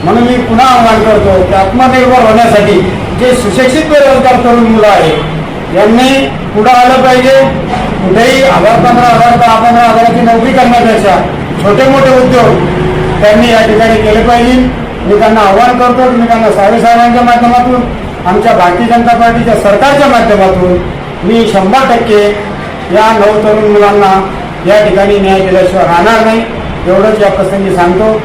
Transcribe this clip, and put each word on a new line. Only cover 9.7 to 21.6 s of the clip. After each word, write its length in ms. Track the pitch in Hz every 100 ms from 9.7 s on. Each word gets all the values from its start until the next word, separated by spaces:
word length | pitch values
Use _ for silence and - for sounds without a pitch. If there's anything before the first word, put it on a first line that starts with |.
| 240
हजाराची 380 | 233 220 233 -
नोकरी 320 | 226 226 254
करण्यापेक्षा 680 | 254 240 240 233 196 196 180 180 - - -
छोटे 260 | 196 208 262
मोठे 280 | 269 262 254
उद्योग 380 | 247 247 220 185 - - - - - -
त्यांनी 280 | 208 214 233
या 160 | 226 226
ठिकाणी 340 | 214 226 220
केले 260 | 214 214 247
पाहिजे. 260 | 240 240 254 254 - - - -
मी 140 | 208
त्यांना 220 | 220 220
आवाहन 380 | 202 196 247 254
करतो, 320 | 247 247 254
मी 160 | 240 233
त्यांना 240 | 233 220
सावे 300 | 196 196 226
साहेबांच्या 400 | 233 233 240 240
माध्यमातून, 600 | 240 233 240 247 247 247 240 - - - 175
आमच्या 260 | 202 233
भारतीय 320 | 208 175 - 233
जनता 300 | 233 233 233
पार्टीच्या 380 | 233 240 233
सरकारच्या 540 | 214 202 196 269 277 277
माध्यमातून 680 | 240 220 202 190 185 180 180 - - - -
मी 280 | 180 233 220
शंभर 420 | 196